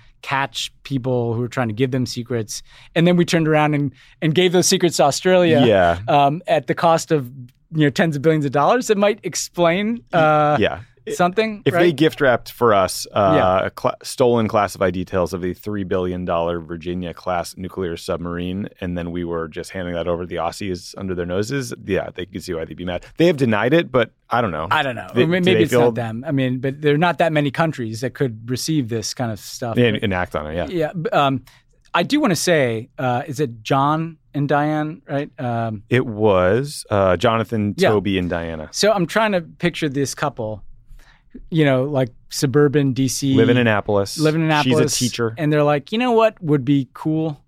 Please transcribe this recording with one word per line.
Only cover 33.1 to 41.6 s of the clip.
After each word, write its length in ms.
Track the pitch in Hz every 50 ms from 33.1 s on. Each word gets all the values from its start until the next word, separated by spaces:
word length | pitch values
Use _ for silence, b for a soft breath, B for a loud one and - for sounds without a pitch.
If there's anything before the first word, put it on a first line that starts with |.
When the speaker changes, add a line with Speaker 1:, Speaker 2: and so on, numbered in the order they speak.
| 123 123 143
Speaker 1:
is 140 | - 120 139
it 240 | 151 120 120 113 107
John 540 | - 143 135 139 143 156 160 165 165 160 _ _ _ -
and 120 | 143 147
Diane, 540 | 139 151 143 147 151 156 151 151 151 170 - _ -
right? 220 | 147 139 147 - - -
Um, 420 | 131 120 117 117 113 113 110 101 - _
Speaker 2:
It 160 | 123 127 135
was, 800 | 127 107 104 110 107 95 90 90 90 107 123 139 147 147 - - -
uh, 260 | 107 98 98 92 90
Jonathan, 560 | 85 - 117 113 113 107 - 113 107 104 104 95
Speaker 1:
Yeah. 120 | - 185 -
Speaker 2:
Toby, 300 | 107 104 92 101 95 92
and 100 | 90 85
Diana. 380 | 85 85 85 82 82 78 76 -
Speaker 1:
So 200 | - - 196 208
I'm 160 | 214 202 170
trying 240 | 143 - 208 226 214
to 100 | 196 180
picture 480 | 160 - - _ 180 175 - - 165 147
this 240 | 123 139 139 127 -
couple, 500 | - 160 143 - - 110 107 107 98 - - - - _ - - b b b b b b _ - - - -
you 120 | 175 160